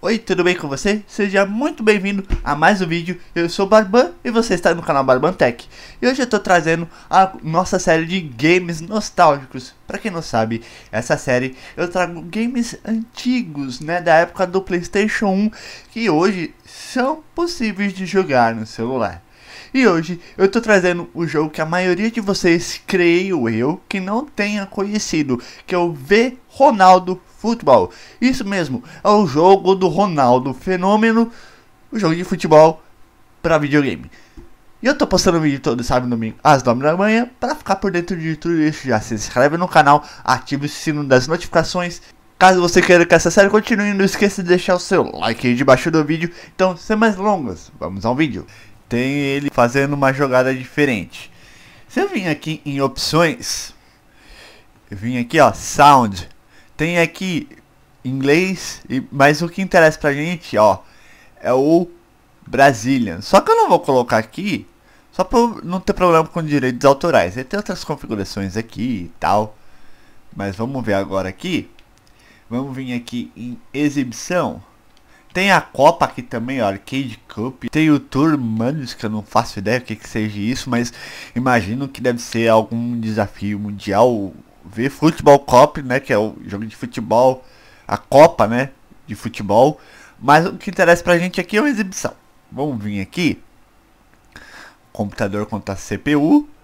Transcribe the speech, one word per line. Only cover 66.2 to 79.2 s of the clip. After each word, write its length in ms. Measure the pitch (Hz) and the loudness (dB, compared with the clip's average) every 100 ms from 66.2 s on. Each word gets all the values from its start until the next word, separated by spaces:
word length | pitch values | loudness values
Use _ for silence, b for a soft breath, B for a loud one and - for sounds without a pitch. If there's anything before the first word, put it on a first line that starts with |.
| 160 | 2
com 120 | 180 | -4
direitos 440 | 160 143 127 123 | -2 0 -2 2
autorais. 520 | 139 139 170 131 90 101 | 2 4 2 2 2 -4
Aí 60 | |
tem 140 | 127 202 | -8 -8
outras 260 | 208 180 | -6 -10
configurações 760 | - 151 - 107 95 - 98 92 | -8 -10 -8 -8 -6 -6 -6 -6
aqui 540 | 113 - 117 110 85 | -8 -8 -6 -6 -8
e 20 | - | -6
tal. 380 | 80 101 107 - b b b b b b - - | -2 0 -2 -8 b b b b b b -20 -10
Mas 180 | 98 | -10
vamos 300 | 95 117 139 | -6 -8 -6
ver 100 | 110 | -2
agora 340 | 98 95 95 92 | -2 -2 -6 -6
aqui. 400 | 95 175 156 - - _ _ b b b b b | -8 -6 -6 -6 -18 _ _ b b b b b
Vamos 280 | 120 139 131 | -8 -8 -10
vir 160 | 131 | -8
aqui 400 | 120 120 123 120 | -8 -8 -10 -10
em 240 | - 120 120 - | -12 -14 -14 -12
exibição. 880 | 135 147 143 127 113 - 180 135 76 - _ _ _ b b b | -4 -2 -2 -6 -8 -6 -4 -4 -6 -18 _ _ _ b b b
Tem 180 | - 190 | -2 2
a 100 | 180 | 2
Copa 440 | - - 143 170 | 0 2 2 4
aqui 180 | 135 - | -2 -4
também, 380 | 123 123 117 135 | -10 -8 -6 -2
ó, 80 | 107 | -2
Arcade 500 | 98 - 131 135 107 _ | -2 -6 -6 -6 -10 _
Cup. 380 | - 117 131 120 | -8 -8 -8 -6
Tem 200 | 151 160 | 0 2
o 80 | 147 | 2
Tour 400 | 139 135 156 147 | 0 0 2 2
Manos, 540 | 120 110 113 156 127 | -2 -2 -2 -4 -8
que 120 | - | -8
eu 60 | 110 | -8
não 120 | 107 | -8